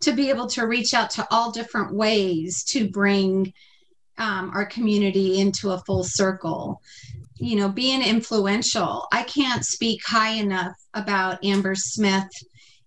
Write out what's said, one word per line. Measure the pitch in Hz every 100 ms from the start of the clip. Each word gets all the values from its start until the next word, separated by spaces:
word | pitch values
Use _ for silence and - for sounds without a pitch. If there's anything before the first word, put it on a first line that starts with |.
to | -
be | 233 269
able | 233 247
to | - 226
reach | 240 240
out | 247 220
to | - -
all | 226 233
different | 220 226 220 196
ways | 202 214 220 190 170 165 180
to | - 277 208
bring, | 196 202 202 190 190 190 - - _ _ _ _ -
um, | 220 190 185
our | 196 202
community | 226 220 208 202 196 190 190
into | 196 190 202
a | 185
full | - 190
circle. | 180 - 190 190 - - - - - - - - - -
You | 247 208
know, | 196
being | 196 254 269
influential. | 240 226 - 220 196 208 220 226 175 113 -
I | 226
can't | 240 285 262 240
speak | - - 226 220 -
high | 226 220
enough | 220 202 185 180 - _
about | 214 202 196 185 180
Amber | 196 196 190
Smith | 190 - 220 208 190 190 - - - - -